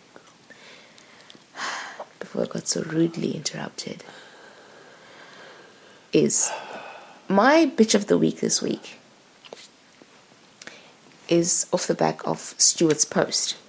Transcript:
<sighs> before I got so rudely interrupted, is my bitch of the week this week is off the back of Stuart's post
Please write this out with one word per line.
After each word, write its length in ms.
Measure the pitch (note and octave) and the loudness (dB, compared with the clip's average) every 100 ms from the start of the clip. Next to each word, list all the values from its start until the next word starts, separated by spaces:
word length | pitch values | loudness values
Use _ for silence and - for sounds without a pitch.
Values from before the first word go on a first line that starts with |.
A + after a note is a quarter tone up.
| - - - - - - - - - - - - - - - - | -20 -20 -20 -20 -20 -20 -20 -20 -20 -20 -20 -20 -20 -20 -20 -12
<sighs> 600 | - - - - - - | -10 -8 -12 -14 -18 -16
before 220 | - - | -10 -6
I 20 | A#1 | -6
got 220 | - - | -6 -6
so 140 | - | -6
rudely 520 | E3 D#3+ E3 E3 D#3+ | -2 0 0 0 -6
interrupted, 720 | - D3+ - D3+ - - - - - - - - - - - - - - - - - - - - - - - - | -4 -8 -8 -10 -10 -12 -12 -16 -20 -20 -20 -20 -20 -20 -20 -20 -20 -20 -20 -20 -20 -20 -20 -20 -20 -20 -20 0
is 380 | - D3 - - - - - - - - - - | 2 4 2 2 -2 -12 -16 -16 -20 -20 -14 0
my 380 | G3 A#3+ D#4+ D4+ | 4 6 6 4
bitch 200 | - A3 | 4 4
of 120 | G3+ G3+ | 4 2
the 100 | F3 | 2
week 220 | E3 - | 2 0
this 220 | - - | -2 0
week 360 | - G#1+ - - - _ _ _ - - - _ _ - - - _ - - - - - - - - - - | -2 -6 -10 -20 -20 _ _ _ -20 -20 -20 _ _ -20 -20 -20 _ -20 -20 -20 -20 -20 -20 -20 -20 -12 0
is 380 | E3+ E3+ - - | 2 2 0 -2
off 140 | F3+ - | -4 -2
the 80 | |
back 260 | E3+ - - - | 0 0 -2 -6
of 280 | - - - | -6 -6 2
Stuart's 460 | - - D#3+ D3 | 4 4 2 2
post 520 | - F#3 - - - - | 0 0 0 0 -2 -6